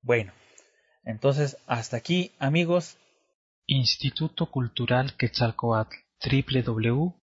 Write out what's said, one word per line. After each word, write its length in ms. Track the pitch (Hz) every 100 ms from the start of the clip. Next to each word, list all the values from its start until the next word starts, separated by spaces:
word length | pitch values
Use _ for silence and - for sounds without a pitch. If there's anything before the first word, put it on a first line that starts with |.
Bueno, 320 | 123 120 101 - _ - _ _ _ _
entonces 520 | - 110 139 139 143 - -
hasta 300 | 120 117 120
aquí, 360 | - 180 180 _
amigos. 600 | 135 156 170 175 165 - _ _ _ _ _ _ -
Instituto 840 | 135 123 - 135 - 160 - 165
Cultural 680 | - 123 - 120 123 135 -
Quetzalcóatl, 800 | 123 - 117 - 120 113 107 - _ _
W 420 | - 135 131 135
W 0 |
W 500 | 120 113 113 123 175 -